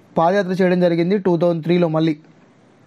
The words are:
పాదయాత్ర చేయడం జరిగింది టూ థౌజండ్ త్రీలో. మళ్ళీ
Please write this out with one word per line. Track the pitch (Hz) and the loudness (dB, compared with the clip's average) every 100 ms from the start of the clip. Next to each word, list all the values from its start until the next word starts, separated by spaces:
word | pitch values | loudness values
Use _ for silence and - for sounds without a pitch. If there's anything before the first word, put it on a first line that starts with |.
| _ - | _ -2
పాదయాత్ర | 165 202 185 | 0 0 -2
చేయడం | 185 185 180 | 0 0 2
జరిగింది | 180 170 170 208 | 0 0 0 -2
టూ | 190 170 | 0 0
థౌజండ్ | 175 170 | 0 -2
త్రీలో. | 156 175 170 | -2 0 0
మళ్ళీ | 160 160 156 - _ _ _ _ _ | 0 -2 -4 -10 _ _ _ _ _